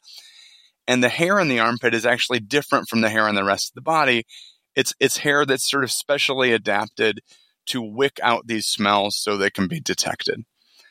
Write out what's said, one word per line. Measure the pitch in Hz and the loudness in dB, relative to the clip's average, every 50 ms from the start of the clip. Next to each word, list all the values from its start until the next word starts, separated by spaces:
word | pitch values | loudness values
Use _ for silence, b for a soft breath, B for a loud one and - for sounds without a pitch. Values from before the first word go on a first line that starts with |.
| B B B B B B B B B B B B B B B B _ | B B B B B B B B B B B B B B B B _
And | - 123 127 123 | 0 2 2 2
the | 120 | 2
hair | - - 170 180 196 208 | 2 0 0 2 2 2
in | 180 147 | 2 2
the | 127 117 | 2 2
armpit | 113 117 117 117 - 120 113 | 2 2 0 -2 -4 -4 -2
is | 113 107 | 0 2
actually | 120 123 120 - - 131 120 | 0 0 0 0 -2 -2 -4
different | 107 101 131 147 139 - - 127 98 - | -2 0 -2 -2 0 2 0 0 0 0
from | - 113 | 0 0
the | 113 107 | 0 2
hair | 107 110 107 107 | 2 2 2 2
on | 104 | 2
the | 101 98 | 0 2
rest | 98 98 95 - - | 2 0 0 -2 -8
of | - | -8
the | 123 127 | -8 -4
body. | 156 160 160 151 135 123 117 113 B B B B B B B B B _ | 0 0 2 2 2 2 0 0 B B B B B B B B B _
It's, | 139 131 - - - | -2 -2 -2 0 0
it's | - 131 - - | 0 0 0 0
hair | - 147 143 147 147 | 0 0 2 2 2
that's | 135 131 131 - - | 2 0 0 0 -2
sort | - 139 131 | 0 0 -2
of | 117 | -2
specially | - - - - 143 139 - - 135 135 131 123 117 | -2 -6 -2 -2 -2 0 0 -2 0 2 2 2 2
adapted | 110 101 107 101 101 110 107 - - 110 110 104 107 b b b b b b b b _ | 2 0 0 0 0 -2 -4 -4 0 0 0 0 -2 b b b b b b b b _
to | - - 127 117 | -8 -6 -6 -6
wick | 107 104 117 139 139 - - - | -6 -2 0 0 0 0 0 0
out | 120 117 110 - | 0 0 0 0
these | 113 113 110 101 | -4 -4 -4 -2
smells | - - - 107 101 104 101 98 104 98 | -4 -2 0 2 2 2 2 2 0 -2
so | - - 104 104 | -4 -2 -2 0
they | 101 98 101 | 0 0 0
can | - - 98 90 | 0 0 -4 -2
be | 87 80 | -4 -6
detected. | 67 - 90 - - - - - - - - - 113 - _ b b b b b b b | -4 -4 -4 -2 -2 -4 -4 -6 -6 -6 -6 -6 -8 -16 _ b b b b b b b